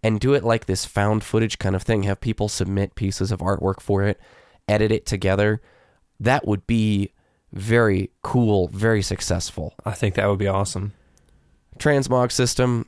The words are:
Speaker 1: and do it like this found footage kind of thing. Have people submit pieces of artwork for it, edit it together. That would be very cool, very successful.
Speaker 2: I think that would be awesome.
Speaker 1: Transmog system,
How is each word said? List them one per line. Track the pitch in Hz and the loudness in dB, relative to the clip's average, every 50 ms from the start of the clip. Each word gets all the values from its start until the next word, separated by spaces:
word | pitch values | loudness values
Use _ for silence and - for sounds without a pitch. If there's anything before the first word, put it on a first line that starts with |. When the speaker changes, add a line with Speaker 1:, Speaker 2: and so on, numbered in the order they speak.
| - | -2
Speaker 1:
and | 110 110 107 | 0 0 2
do | - 127 139 | 2 2 2
it | 143 - | 2 2
like | 117 113 113 - | 2 0 0 0
this | - 95 92 - | -2 -4 -4 -4
found | - - 104 101 104 107 110 107 | -4 -2 0 2 2 2 0 -2
footage | - - 110 113 110 - - | 0 0 0 0 0 -2 -2
kind | - 95 95 | -2 -2 -2
of | 92 - | -2 0
thing. | - 113 107 98 | 0 0 0 0
Have | 101 98 - | -2 -4 -4
people | - 117 110 - 104 107 | -4 -4 -4 -2 -2 -4
submit | - - - 95 98 98 101 95 - | -2 -4 -4 -2 -2 -2 -2 -4 -4
pieces | - 104 98 98 - 95 95 | -4 -4 -4 -2 -2 -2 -2
of | 110 90 | -2 -2
artwork | 76 92 101 - - 95 95 - | -2 -2 -2 -2 0 -2 -2 -2
for | - - 101 98 98 | -2 -2 0 0 2
it, | 104 101 - - - - - - _ _ _ _ - | 0 -2 -4 -8 -20 -20 -20 -20 _ _ _ _ 0
edit | 104 104 110 107 | 2 2 2 2
it | 110 - - | 0 0 -2
together. | - - 95 92 95 95 98 104 104 107 104 - _ _ _ _ _ _ _ _ _ _ - | -2 -4 -2 0 2 2 2 2 2 2 0 -4 _ _ _ _ _ _ _ _ _ _ -4
That | 101 113 131 147 - | 0 0 0 0 0
would | - 104 98 - | 0 -2 -2 -2
be | - 117 113 110 107 104 98 98 - _ _ _ _ _ _ _ _ - | 0 0 0 2 2 0 0 -2 -4 _ _ _ _ _ _ _ _ -14
very | - 95 110 113 120 117 107 98 95 98 - _ _ - | -8 -2 2 4 4 4 4 4 2 0 -4 _ _ -8
cool, | - - 127 120 110 104 98 90 | -2 0 2 4 4 4 2 2
very | - - 95 104 113 113 107 | 0 -2 -2 0 2 2 2
successful. | 98 - 98 - - - 87 85 - - - - 78 - - - - | 0 -2 -4 -6 -4 -2 -2 -2 -4 -6 -8 -10 -10 -10 -10 -10 -10
Speaker 2:
I | 104 98 | -10 -6
think | - - 101 92 | -4 -2 -2 0
that | - 101 101 | 0 2 2
would | 101 98 | 2 0
be | 104 98 | 0 0
awesome. | 95 95 98 - - 98 90 101 - _ _ _ _ _ _ _ _ _ _ _ _ _ _ _ - - | 0 0 -2 -2 -4 -6 -8 -8 -10 _ _ _ _ _ _ _ _ _ _ _ _ _ _ _ -10 -4
Speaker 1:
Transmog | - 151 147 139 135 131 127 127 123 123 - | 0 2 2 2 2 0 0 0 0 0 0
system, | - 127 120 - - 127 123 123 117 110 | 0 0 0 0 0 0 0 0 -2 -4